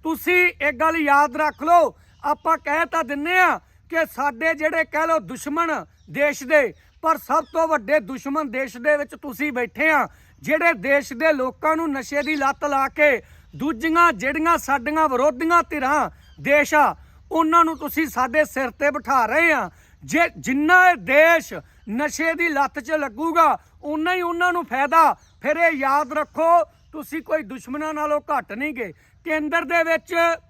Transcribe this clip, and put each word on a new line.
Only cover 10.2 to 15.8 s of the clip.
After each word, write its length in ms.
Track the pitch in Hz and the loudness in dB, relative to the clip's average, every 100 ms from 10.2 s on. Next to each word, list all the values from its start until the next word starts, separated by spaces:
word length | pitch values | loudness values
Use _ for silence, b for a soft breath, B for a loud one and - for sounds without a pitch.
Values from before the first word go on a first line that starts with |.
| b b | b b
ਜਿਹੜੇ 340 | 151 311 339 | -4 0 0
ਦੇਸ਼ 400 | 262 254 285 - | 0 0 0 0
ਦੇ 200 | 240 320 | -2 0
ਲੋਕਾਂ 420 | 294 262 - 302 320 | 0 -2 -2 -2 0
ਨੂੰ 160 | 330 | -2
ਨਸ਼ੇ 300 | 269 240 285 | -6 -4 -6
ਦੀ 140 | 285 302 | -4 -2
ਲੱਤ 300 | 269 - 294 | -2 -2 -2
ਲਾ 220 | 277 269 | -2 -2
ਕੇ 340 | - 294 233 b b b 139 | 2 2 2 b b b -8
ਦੂਜੀਆਂ 580 | 285 220 320 330 349 | -6 -4 0 4 4
ਜਿਹੜੀਆਂ 440 | 220 254 302 320 330 | 2 -4 -2 0 0
ਸਾਡੀਆਂ 520 | - 277 240 311 311 | 0 -2 0 0 0
ਵਿਰੋਧੀਆਂ 540 | 247 285 247 330 339 330 | 2 0 0 2 2 2
ਧਿਰਾਂ 400 | 302 | -4